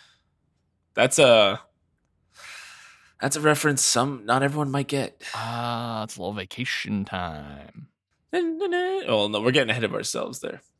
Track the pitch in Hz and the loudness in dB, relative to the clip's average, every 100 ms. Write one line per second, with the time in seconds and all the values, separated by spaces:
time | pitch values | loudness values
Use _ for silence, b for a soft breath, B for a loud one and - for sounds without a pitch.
0 | B B B _ _ _ _ _ _ - | B B B _ _ _ _ _ _ 2
1 | 131 - 135 113 101 - - _ _ _ | 2 6 8 8 6 2 -8 _ _ _
2 | _ _ _ B B B B B B B | _ _ _ B B B B B B B
3 | B B 131 151 151 147 151 135 - 120 | B B -4 2 4 4 2 2 2 2
4 | 135 131 104 127 139 151 143 139 - 139 | 0 -2 0 2 2 0 -2 -2 -2 -2
5 | 117 - - 110 113 117 120 117 117 113 | -4 -8 -10 -8 -6 -4 -4 -4 -4 -6
6 | 107 - 92 104 92 - 127 - - 104 | -8 -8 -8 -6 -8 -8 -6 -4 -4 -4
7 | 98 95 87 76 71 71 73 - - _ | -4 -6 -6 -8 -14 -16 -18 -20 -20 _
8 | _ _ _ 359 330 320 392 359 359 381 | _ _ _ -4 -2 -2 -2 -2 -2 -4
9 | - 110 104 107 117 135 117 120 107 - | 0 0 0 0 2 2 2 0 -2 -4
10 | 104 - - - - - _ | -6 -6 -6 -8 -10 -12 _